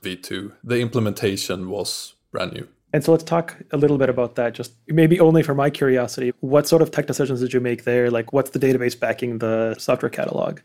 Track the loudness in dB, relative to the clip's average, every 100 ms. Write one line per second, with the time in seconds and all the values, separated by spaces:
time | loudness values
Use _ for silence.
0 | -12 -12 -10 -10 -10 -14 -4 -2 0 0
1 | -2 0 -2 -2 -4 -6 -6 -6 -6 -8
2 | -12 _ _ -8 -8 -8 -16 _ _ -2
3 | 2 2 2 -4 -4 -12 -8 0 2 2
4 | 0 0 -4 -2 -4 -6 -14 -16 -2 2
5 | 4 6 6 6 2 0 0 0 2 2
6 | 0 -4 -4 -4 2 2 4 4 4 0
7 | -4 -2 -2 -2 0 0 0 -2 0 2
8 | 2 0 0 0 0 0 2 2 0 -2
9 | -4 -2 -6 -4 -2 0 -2 -2 -2 -2
10 | -2 -4 -4 -2 -4 -6